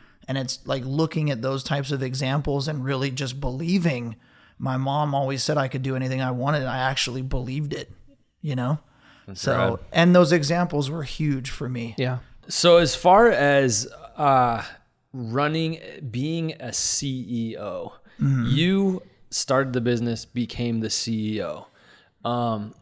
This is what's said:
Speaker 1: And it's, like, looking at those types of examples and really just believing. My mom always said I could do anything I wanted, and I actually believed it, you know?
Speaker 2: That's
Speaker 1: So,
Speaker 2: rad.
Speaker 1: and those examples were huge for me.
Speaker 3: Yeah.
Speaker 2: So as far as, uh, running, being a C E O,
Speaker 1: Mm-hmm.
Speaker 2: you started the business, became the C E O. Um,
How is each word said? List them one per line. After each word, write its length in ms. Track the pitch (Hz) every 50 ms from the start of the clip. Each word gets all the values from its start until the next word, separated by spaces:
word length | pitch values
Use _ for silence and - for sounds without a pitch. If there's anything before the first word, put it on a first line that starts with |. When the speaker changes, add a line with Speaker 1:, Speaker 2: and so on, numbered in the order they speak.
| - - _ _ _ -
Speaker 1:
And 100 | 131 135
it's, 220 | 131 - - - -
like, 180 | - 135 135 123
looking 440 | 131 135 151 160 156 - 165 151 147
at 120 | 139 113
those 220 | 117 135 135 135 127
types 280 | - 139 143 135 131
of 100 | 151 131
examples 680 | 135 131 131 131 147 127 135 147 139 151 139 139 131 156
and 160 | 156 139 127
really 280 | 135 139 131 135 139
just 280 | 127 131 139 127 127 139
believing. 720 | 143 127 123 135 165 165 190 196 165 170 139 120 120 117 113 - _ _ _ _ _ _ _ -
My 200 | - 131 131 131
mom 360 | 135 135 139 151 151 147 139
always 300 | 139 147 131 139 131 -
said 140 | - 151 147
I 100 | 135 127
could 160 | - 127 131
do 120 | 135 131
anything 260 | 127 131 131 131 131
I 100 | 131 127
wanted, 300 | 127 123 127 143 151 147
and 80 | 131 127
I 100 | 120 131
actually 420 | 127 131 135 - - 135 120 131
believed 520 | 131 131 - 131 120 120 131 147 151 143 -
it, 180 | - - - - - - - - _ _ _ _ _
you 140 | - 151 135
know? 240 | 127 120 127 156 151 - _ _ _ _ - - - _ -
Speaker 2:
That's 140 | 95 95
Speaker 1:
So, 160 | - 135 127 120
Speaker 2:
rad. 220 | - 117 117 - - -
Speaker 1:
and 240 | - - 170 175 180
those 160 | 180 175 147
examples 580 | 175 170 147 139 170 175 175 170 - 147 143 131
were 140 | 156 165 143
huge 460 | 127 - - 156 147 139 131 123 135
for 180 | - - 147 131
me. 260 | 127 120 117 117 110 -
Speaker 3:
Yeah. 200 | 127 127 127 123 - - - - - -
Speaker 2:
So 300 | - - - 175 170 175
as 180 | 170 139 -
far 340 | - - 180 185 208 233 233
as, 580 | 185 123 143 143 143 139 135 127 107 104 - - - - 78 - - -
uh, 460 | 151 143 135 131 123 120 117 113 107 - - - _ _ _ _ _ _ -
running, 640 | 131 120 110 117 135 143 147 156 160 165 160 165 - - - - - 151 123
being 440 | 107 127 135 156 165 165 165 160 - -
a 140 | - 120 -
C 520 | - - - - - - 139 131 131 117 90
E 300 | 120 117 113 113 107 -
O, 360 | 104 101 90 90 85 87 - - _ - - -
Speaker 1:
Mm-hmm. 240 | 143 139 139 127 117 120
Speaker 2:
you 540 | 131 143 165 180 196 196 196 190 185 185 - - _ _ - -
started 420 | - - - - 131 131 135 131 123
the 80 | 127
business, 420 | 113 123 120 117 120 120 117 110 -
became 560 | - - 123 117 107 - - 120 120 117 113
the 80 | 110 107
C 480 | - - - 117 113 110 107 107 107 104
E 60 | 90
O. 240 | 80 76 76 - - _ _ _ - - - _ _ _ _ -
Um, 520 | 117 120 120 120 117 113 107 104 107 - -